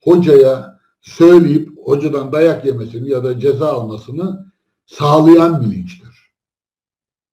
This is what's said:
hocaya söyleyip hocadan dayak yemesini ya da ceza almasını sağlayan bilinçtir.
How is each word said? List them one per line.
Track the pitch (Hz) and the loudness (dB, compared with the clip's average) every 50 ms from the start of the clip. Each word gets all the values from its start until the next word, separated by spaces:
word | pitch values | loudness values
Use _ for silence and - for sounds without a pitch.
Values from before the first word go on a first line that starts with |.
| - | 0
hocaya | 156 175 180 180 160 147 139 131 131 131 131 - - - _ _ _ _ _ | 0 2 2 2 4 4 4 4 4 0 -4 -8 -14 -20 _ _ _ _ _
söyleyip | _ - - - 165 175 180 170 165 143 147 151 156 - - - - | _ -12 -2 2 4 6 6 6 4 2 0 -2 -4 -8 -14 -12 -6
hocadan | 123 143 143 156 151 139 135 131 131 | -4 -4 -4 -4 -4 -6 -6 -8 -6
dayak | 139 151 165 165 151 - 139 | -2 0 0 0 -2 -2 -4
yemesini | 139 127 113 110 113 117 117 131 139 | -6 -6 -6 -8 -12 -14 -12 -8 -8
ya | 135 123 127 | -6 -6 -6
da | 127 123 120 | -6 -6 -4
ceza | 135 143 127 120 156 151 139 | -4 -4 -2 -2 -4 -6 -6
almasını | 123 113 107 107 107 - - 131 160 190 185 190 - - _ _ _ _ _ _ _ _ | -6 -8 -10 -12 -14 -16 -16 -12 -10 -10 -10 -10 -12 -18 _ _ _ _ _ _ _ _
sağlayan | _ - - 147 147 151 156 156 165 170 165 165 170 165 143 | _ -10 -6 -2 0 2 4 6 6 6 6 4 2 0 -2
bilinçtir. | 120 104 92 92 90 - - - - - _ _ _ _ _ _ _ _ _ _ _ _ _ _ _ _ _ _ _ _ _ _ _ _ | -4 -6 -6 -8 -10 -14 -18 -20 -20 -20 _ _ _ _ _ _ _ _ _ _ _ _ _ _ _ _ _ _ _ _ _ _ _ _